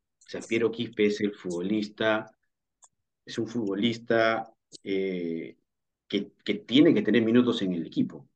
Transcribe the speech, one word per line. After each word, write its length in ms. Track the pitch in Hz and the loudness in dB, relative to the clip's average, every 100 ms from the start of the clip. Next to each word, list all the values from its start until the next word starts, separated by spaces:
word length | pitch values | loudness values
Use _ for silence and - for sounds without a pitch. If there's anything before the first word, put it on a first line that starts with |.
| _ _ - | _ _ -14
o 20 | |
sea, 160 | 92 - | -14 -4
Piero 240 | 113 113 | 0 0
Quispe 360 | 117 113 107 104 | -2 -6 2 2
es 140 | 104 | 2
el 120 | 101 | -2
futbolista, 960 | - 90 87 95 110 104 - 110 110 110 _ _ _ _ _ - _ _ _ | -4 -6 -4 -2 -2 -2 -2 0 0 -2 _ _ _ _ _ -20 _ _ _
es 140 | - - | -10 -6
un 100 | 110 | -6
futbolista, 1040 | 123 104 98 117 113 - 113 113 113 - _ _ - | -4 -4 0 0 -2 0 2 2 0 -6 _ _ -14
eh, 720 | 104 95 95 90 85 82 73 - _ _ _ _ - | -4 -2 -2 -4 -4 -6 -10 -16 _ _ _ _ -6
que, 240 | 101 - _ | -4 -4 _
que 100 | - | -6
tiene 400 | 104 - 127 165 | -6 2 4 6
que 80 | 107 | 4
tener 200 | 107 117 | 4 2
minutos 400 | 110 120 120 110 | 4 4 4 0
en 120 | 95 | -2
el 120 | 85 - | -4 -4
equipo, 420 | - - 76 - | -2 -4 -6 -20